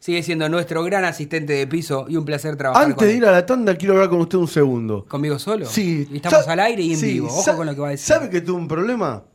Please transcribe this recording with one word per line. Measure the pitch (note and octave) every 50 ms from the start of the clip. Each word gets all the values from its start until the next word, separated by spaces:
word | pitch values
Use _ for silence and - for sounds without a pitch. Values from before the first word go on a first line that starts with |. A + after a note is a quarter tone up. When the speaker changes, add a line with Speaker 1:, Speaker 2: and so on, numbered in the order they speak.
Speaker 1:
Sigue | - F3+ E3+ E3+ D3+
siendo | E3 E3+ D#3+ D#3 D#3
nuestro | E3 F3 E3 - E3 D#3+
gran | E3+ F3+ G3+ G3 F#3
asistente | F3 D#3 - D3 D3 E3 D#3+ D3+ D3
de | D3 C#3 C3+ B2+
piso | D#3 E3+ D#3 - C#3+ C3+ C3 C3+
y | E3
un | D#3+ D3+
placer | D3 D3+ C#3+ D3+ D#3 D3
trabajar | C3+ C3+ C3 B2+ B3
Speaker 2:
Antes | D4+ D4+ A#3+
Speaker 1:
con | - A3
Speaker 2:
de | G#3
Speaker 1:
él. | A3+ B3
Speaker 2:
ir | A#3
a | G3+
la | F3+ F3+ F3
tanda, | F#3 B3+ B3+ A3+ G3 F3+
quiero | - F3+ G3 F#3+
hablar | F#3+ F#3+ F3
con | F3 F3
usted | E3 E3+ F#3 F#3
un | E3+ D3
segundo. | - D#3 C#3+ C3+ B2 A#2 A2+ G#2+ G#2+ G2 G2
Speaker 1:
¿Conmigo | - - C#3+ D3 D3+ C#3+ C#3
solo? | - G3 A3 D4 -
Speaker 2:
Sí. | - A3 A3 G3 E3+ E3 D3 C#3+ C#3
Speaker 1:
Y | C#3
estamos | D3 D3 F3 D#4 D#4 C3+
Speaker 2:
Sa-, | D3+
Speaker 1:
al | E3 F3+
aire | G3+ A#3 A#3 G3+
y | E3+ E3 D#3+
en | D#3
Speaker 2:
sí, | D3 C#3+
Speaker 1:
vivo. | B2+ B2+ A#2+ A#2
Ojo | B2+ F3+
Speaker 2:
sa-, | F#3+ G3+ F3
Speaker 1:
con | D#3+ E3
lo | D3+ C#3+
que | C#3
va | C#3+ C#3+
a |
decir. | C#3+ C#3 -
Speaker 2:
¿sabe | - D4+ E4 C#4+ G3
que | F3+ F3
tuve | E3+ F3+ F3+
un | F3 E3+
problema? | C#3+ D#3+ E3 F#3+ A#3 B3+ A3+ F#3 D3 A#2 G2+ - _